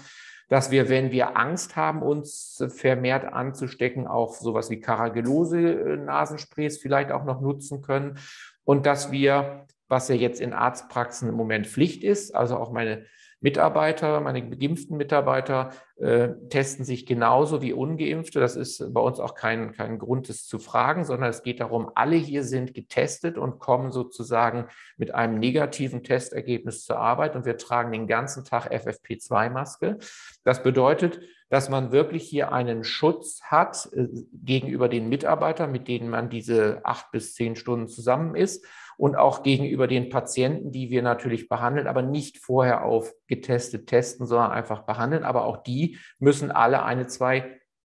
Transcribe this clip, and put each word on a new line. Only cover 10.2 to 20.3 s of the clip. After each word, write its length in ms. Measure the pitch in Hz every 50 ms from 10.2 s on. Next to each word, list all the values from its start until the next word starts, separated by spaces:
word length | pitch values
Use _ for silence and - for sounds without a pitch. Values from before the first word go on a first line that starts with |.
| 123 120 123 -
in 120 | 123 120 -
Arztpraxen 720 | - 117 127 127 - - - - 123 120 - - - 123
im 80 | 113 113
Moment 300 | 113 113 110 110 107 104
Pflicht 380 | - - 127 156 175 - - -
ist, 320 | 202 202 202 202 - -
also 220 | - 123 120 123
auch 140 | - 117 120
meine 360 | 123 113 113 110 107 110 - _ _ _ _ _ _ - 135
Mitarbeiter, 800 | 143 139 151 160 156 151 151 151 156 156 - 160 151 151 151
meine 260 | 147 139 127 127 120
geimpften 500 | 117 123 127 139 147 170 - - - 160
Mitarbeiter, 760 | 147 143 143 151 143 135 131 131 131 127 - 135 131 131 131 - - - _ _
äh, 340 | - - - 117 120 120 120 120 - - -
testen 360 | - 135 135 139 - - 127
sich 220 | 123 123 123 -
genauso 560 | - 123 117 117 117 123 135 151 151 160 127 127
wie 100 | 120 -
Ungeimpfte. 640 | - 131 156 165 151 156 143 156 160 165 - - 147
Das 160 | 127 123 -
ist 380 | - 127 - - - - - 117
bei 80 | 117
uns 180 | 117 120 110 -
auch 140 | - - -
kein, 380 | - - 113 113 117 113 110
kein 260 | - - 110 113 113
Grund, 320 | 107 113 113 127 131 131
es 160 | -